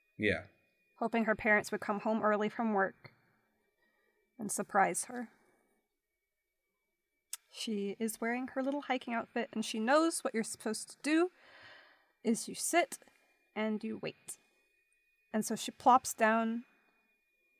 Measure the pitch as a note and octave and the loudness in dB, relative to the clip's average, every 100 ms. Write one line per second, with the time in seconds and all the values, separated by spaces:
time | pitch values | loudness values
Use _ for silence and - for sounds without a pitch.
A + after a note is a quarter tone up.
0 | _ - G#2 E2 F2 _ _ _ _ - | _ 0 2 2 -2 _ _ _ _ -6
1 | A#3 A#3 A3 G#3+ A#3 G#3 - G#3 - G3+ | -2 0 2 2 4 2 2 -4 -4 -2
2 | G#3+ A3 G#3+ G#3 G#3+ - A3+ G#3 F#3 - | 0 0 2 2 0 -2 0 2 0 -2
3 | - _ _ _ _ _ _ _ _ _ | -18 _ _ _ _ _ _ _ _ _
4 | _ _ _ - G#3+ - G3 G3+ F#3 F#3 | _ _ _ -12 -6 -6 0 2 4 2
5 | - B3 A3+ _ _ _ _ _ _ _ | -6 -8 -10 _ _ _ _ _ _ _
6 | _ _ _ _ _ _ _ _ _ _ | _ _ _ _ _ _ _ _ _ _
7 | _ _ _ - _ - - G#3 G3+ - | _ _ _ -16 _ -12 -6 -4 -4 -2
8 | A3+ - A#3 B3 B3+ - C4 C#4+ C#4 B3+ | -4 -4 -4 -4 -4 -4 -2 -2 -2 -4
9 | - A#3 - A#3+ A3+ A3 A3 A3 A3 D4 | -2 -6 -4 -4 -4 -4 -4 -2 4 4
10 | E4 - - A3 A3 - A#3 A3 - - | 4 0 -2 -2 -4 -6 -6 -6 -8 -8
11 | C#4 D#4+ F4+ - - - - - - _ | 2 2 2 -2 -20 -20 -20 -20 -20 _
12 | _ _ G#3+ A#3 - F#3 - E4 E4+ - | _ _ -2 -2 -2 -6 0 2 2 -2
13 | - _ _ _ _ G#3 A3 G#3+ A3 G3+ | -16 _ _ _ _ -4 -2 -2 -6 -8
14 | - - - - _ _ _ _ _ _ | -8 -10 -14 -18 _ _ _ _ _ _
15 | _ _ _ G#3+ G#3+ A3 - - C4 B3+ | _ _ _ -4 -2 -4 -6 2 6 6
16 | - - A3 A3+ A3+ A#3 - _ _ _ | 6 2 2 4 0 -4 -8 _ _ _
17 | _ _ _ _ _ _ | _ _ _ _ _ _